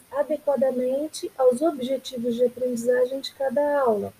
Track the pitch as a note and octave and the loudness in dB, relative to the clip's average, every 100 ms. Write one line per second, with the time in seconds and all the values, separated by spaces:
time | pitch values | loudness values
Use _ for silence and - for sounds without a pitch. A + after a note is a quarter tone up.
0 | - C5+ C#5+ D4 - C4+ C4 B3+ B3+ C4+ | -6 -4 -2 -2 0 0 0 0 -2 -2
1 | D#4 - F4 - B4+ A#3+ E4 C#4+ A#3+ C4+ | -4 -8 -8 2 4 4 2 0 -4 -4
2 | - B3+ A#3+ A#3 B3 A#3+ B3+ A#3 A#3 B3 | -6 -6 -4 0 0 0 -4 -2 2 2
3 | B3+ C4+ C4+ - C4+ C4 D4 C#4+ B3+ G#3 | 2 -2 -8 -4 -2 0 2 2 2 0
4 | G3 | -2